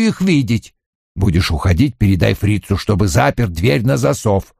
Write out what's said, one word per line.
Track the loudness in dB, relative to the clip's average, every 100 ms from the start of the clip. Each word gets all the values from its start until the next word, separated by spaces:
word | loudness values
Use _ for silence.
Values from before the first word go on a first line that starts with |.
| 0
их | 0
видеть. | 0 2 0 -4 -4 _ _ _ _
Будешь | -2 0 0 0
уходить, | -2 0 2 0 0
передай | 0 2 0
Фрицу, | 0 -2 -2 -2 -4
чтобы | -2 0 0
запер | 2 0 0 -4
дверь | -2 0 0
на | 0 0
засов. | -2 -2 0 -2 -4 _